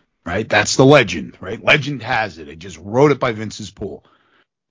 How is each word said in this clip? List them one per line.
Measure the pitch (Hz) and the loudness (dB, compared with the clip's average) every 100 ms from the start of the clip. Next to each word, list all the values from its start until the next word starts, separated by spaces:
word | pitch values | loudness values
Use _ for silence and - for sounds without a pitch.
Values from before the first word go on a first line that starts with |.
| _ _ - | _ _ -8
right? | 95 110 | -6 0
That's | 104 104 - | 0 2 4
the | 135 | 6
legend, | 147 107 82 64 - | 6 4 -2 -10 -12
right? | 95 110 | -12 -4
Legend | - 151 143 139 | 0 0 0 -8
has | 107 123 110 82 | -4 -4 -4 -8
it. | 73 | -18
It | 80 | -18
just | 95 82 | -18 -16
wrote | 95 117 147 | -6 2 2
it | 135 | 2
by | 131 | -2
Vince's | 107 110 - 104 | -4 -10 -12 -14
pool. | - 101 - _ _ _ _ _ _ _ | -12 -12 -14 _ _ _ _ _ _ _